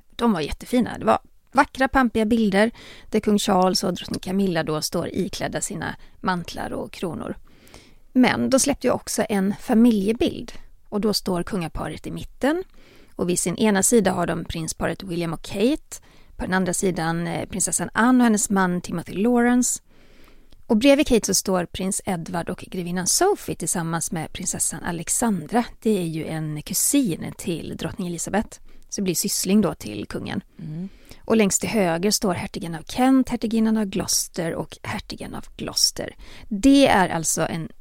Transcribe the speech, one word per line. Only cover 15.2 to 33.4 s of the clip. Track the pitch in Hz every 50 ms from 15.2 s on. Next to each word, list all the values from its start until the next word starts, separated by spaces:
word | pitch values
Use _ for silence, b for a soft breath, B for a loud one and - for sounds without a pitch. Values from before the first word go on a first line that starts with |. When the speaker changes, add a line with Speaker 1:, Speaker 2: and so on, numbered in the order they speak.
| 170 165 160
Speaker 1:
och | - -
Kate, | - - 202 202 247 302 311 - _ - b b b b b b b b
på | - 247
den | 208 185
andra | 185 185 175 175
sidan, | - - 190 175 175 160 165 165 170 175
eh, | 170 170 - - -
prinsessan | - 190 - 185 - - - - -
Anne | 202 214 247 254 247
och | 247
hennes | 233 214 202 - -
man | 202 190 190 180 175 175
Timothy | - - 185 170 156 - 170
Lawrence. | 175 202 240 247 240 240 240 247 247 240 - - - b b b b b b b b b b b b b b b b -
Och | - 233
bredvid | 214 240 277 277 269 311
Kate | - 254 214 -
så | - 190
står | - - - 185 180 175
prins | - - - 190 190 202 - -
Edward | - 190 170 165 - 180 170 165 -
och | 180 -
grevinnan | - - - 185 170 175 175 185 185
Sophie | 185 - - 349 392 403 - - - 156
tillsammans | - - 165 - 196 165 165 165 165 - - -
med | 165 151 - -
prinsessan | - 180 180 - 165 - - - 160 -
Alexandra. | 175 175 165 170 - - - 247 233 208 175 156 - - 240 240 - - - -
Det | 220 214 190
är | 175
ju | 165 156 160 151
en | - 160 160 156 156 151 151 -
kusin | - 185 - - - - 285 269 208 - - - - - -
till | - - 170 147 - - -
drottning | - - - - - 185 175
Elizabeth. | 175 165 - 170 170 196 226 - - - b b b b b b
Så | - -
det | 202
blir | 185 170
syssling | - - 202 - - - 190 190 214
då | 208 160 151
till | - - 208 - - -
kungen. | - - - - - - 196 - _ _ -
Speaker 2:
Mm. | - 160 156 160 185 190 b b b b b b
Speaker 1:
Och | b - 220
längst | 226 214 190 - -
till | - 180
höger | 196 226 190 170 165 165 175 214
står | 202 - - 202 175
hertigen | 110 - 185 - - - 170 165
av | 156 -
Kent, | - - - 254 262 269 262 254 -
hertiginnan | 240 233